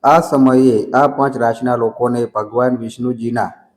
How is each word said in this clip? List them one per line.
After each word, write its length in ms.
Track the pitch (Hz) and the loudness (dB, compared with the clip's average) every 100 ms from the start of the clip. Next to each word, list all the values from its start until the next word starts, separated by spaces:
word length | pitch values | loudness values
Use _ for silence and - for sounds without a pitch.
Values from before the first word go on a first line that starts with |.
આ 160 | 135 165 | 4 4
સમયે 580 | 170 143 131 127 131 110 - | 2 2 4 4 4 2 0
આ 140 | 127 143 | 2 2
પાંચ 300 | 139 139 127 | 0 -4 0
રાશિના 380 | 117 113 127 120 | -2 -2 -2 -2
લોકોને 500 | 117 - 120 120 117 | -2 -2 -2 -2 -4
ભગવાન 520 | 107 104 113 127 123 | -6 -4 -2 0 -2
વિષ્ણુજીના 760 | 113 113 123 123 117 117 95 - _ | -8 -8 -6 -4 -6 -4 -6 -8 _